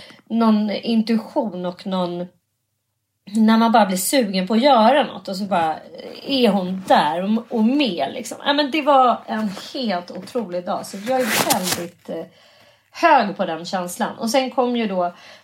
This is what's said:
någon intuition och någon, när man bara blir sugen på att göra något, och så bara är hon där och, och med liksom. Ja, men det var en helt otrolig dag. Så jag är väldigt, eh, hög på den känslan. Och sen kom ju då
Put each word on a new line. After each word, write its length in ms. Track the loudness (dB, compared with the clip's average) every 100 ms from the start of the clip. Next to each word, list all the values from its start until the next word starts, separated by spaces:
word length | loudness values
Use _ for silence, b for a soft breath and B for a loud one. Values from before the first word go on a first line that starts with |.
| B B -6
någon 420 | 2 4 4 2
intuition 960 | -4 0 0 2 -2 0 -4 -4 -4 -8
och 220 | -6 -4
någon, 380 | -4 -2 -6 -10 _ _ _ _ _ _ _ _ _ -6
när 260 | 2 4 4
man 140 | 4
bara 140 | 4 4
blir 120 | 0
sugen 500 | 0 0 0 -2 0
på 60 |
att 80 | 2
göra 420 | 6 6 6 4
något, 240 | 0 -6 -10
och 80 | -8
så 80 |
bara 320 | -2 0 0 -4 -10 -16 -16 -14 -4
är 220 | 2 2
hon 320 | 2 -2 -4 2
där 340 | 4 4 0
och, 200 | 0 -2 -2 0
och 60 |
med 480 | 2 2 0 -2 -4
liksom. 240 | -6 -12 -6 -2
Ja, 80 |
men 180 | 0 0
det 100 | 0
var 360 | 4 4 4 2 -4
en 220 | -4 -4 -6 -10
helt 380 | -6 -4 -4 -6
otrolig 540 | -14 -8 -6 -6 -6 -6
dag. 200 | -8 -8
Så 120 | -10 -2
jag 140 | -2
är 320 | 0 0 0 0
väldigt, 500 | 0 -4 -6 -12 -12
eh, 160 | -10 -12 b b b b b b
hög 460 | 0 4 4 2 -2
på 80 | -4
den 200 | -6 -6
känslan. 520 | -6 -6 -6 -6 -4
Och 120 | -2
sen 220 | 0 0
kom 240 | -2 0 0
ju 100 | -2
då 260 | -2 -4 B B B